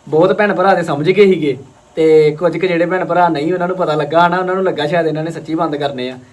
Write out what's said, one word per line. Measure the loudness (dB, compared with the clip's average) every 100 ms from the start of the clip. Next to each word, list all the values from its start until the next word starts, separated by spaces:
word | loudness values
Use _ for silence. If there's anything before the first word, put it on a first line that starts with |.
| -2
ਬਹੁਤ | 2 2
ਭੈਣ | 2 0
ਭਰਾ | 2 2
ਦੇ | 2
ਸਮਝ | 0 -2 0
ਗਏ | 4 4
ਸੀਗੇ | 4 0 -4 -10 _ _ 0
ਤੇ | 4 6 4 2
ਕੁਝ | -2 -2
ਕੁ | -2
ਜਿਹੜੇ | 0 0
ਭੈਣ | -2 -2
ਭਰਾ | 2 2
ਨਹੀਂ, | 0 -2
ਉਹਨਾਂ | -2 -2
ਨੂੰ | -2
ਪਤਾ | -2
ਲੱਗਾ | -2 0 2 2
ਹਨਾ, | 0
ਉਹਨਾਂ | -2 -2
ਨੂੰ |
ਲੱਗਾ | -2 -2 -2
ਸ਼ਾਇਦ | -2 -2
ਇਹਨਾਂ | -4
ਨੇ | -6
ਸੱਚੀ | -8 -8 -4
ਬੰਦ | -4 -4
ਕਰਨੇ | -6 -6 -8
ਆ। | -10 -18